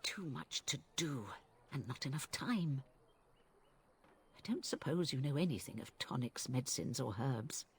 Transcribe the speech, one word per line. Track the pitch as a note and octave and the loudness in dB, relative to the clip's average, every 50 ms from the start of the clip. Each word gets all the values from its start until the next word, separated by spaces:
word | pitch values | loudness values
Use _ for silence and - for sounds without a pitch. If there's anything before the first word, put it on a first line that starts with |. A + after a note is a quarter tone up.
| - | -4
Too | - - - G3 | -4 -4 -4 -4
much | E3 C3 C3 D#3+ - - - - - | -4 -4 -4 -6 -2 -4 -4 0 0
to | - C#3+ - - - | -2 -2 -2 -6 -2
do, | - E3 D#3+ C#3+ C3+ G#2+ G2 F2+ - - - - - - - | 0 0 0 0 -2 -2 -6 -8 -12 -14 -18 -20 -20 -20 -6
and | - C#3+ A2+ G#2+ | -4 -4 -2 -2
not | B2+ - - | -4 -4 -2
enough | C#3 C3+ D#3 - - | -2 -2 -2 -4 -4
time. | - - - - B3 A3 F3 D#3+ C#3+ C3+ C3+ - - - - - - _ _ _ - _ - _ _ - - - - - _ _ - _ _ - - _ - - - - | -6 -6 0 2 2 2 4 4 2 0 -2 -6 -14 -20 -20 -20 -20 _ _ _ -20 _ -20 _ _ -20 -20 -20 -20 -20 _ _ -20 _ _ -20 -20 _ -20 -20 -20 -18
I | - | -2
don't | - A3 F4+ - | 0 0 0 0
suppose | - - - - - C#3+ F3 F3+ D3+ | -2 -4 -2 0 2 4 4 4 4
you | - C3 | 2 2
know | C3 D3 C#3+ | 2 2 4
anything | C#3 E3+ F3+ C#3+ F#2+ - - - A2 | 4 4 4 2 0 -2 -4 -8 -8
of | A#2 - - - | -8 -10 -8 -8
tonics, | - - - C3 B2 A#2+ - - - - | -6 -2 0 0 0 0 -2 -4 -4 0
medicines, | C3 B2+ B2 - - - - - A#2 - | 2 2 2 2 0 0 0 0 0 0
or | C3+ A#2 G#2 G2 | 0 0 0 0
herbs. | A2+ C3+ C3 A2+ G#2+ C3+ - - - _ _ | 2 2 2 2 0 -2 -4 -6 -8 _ _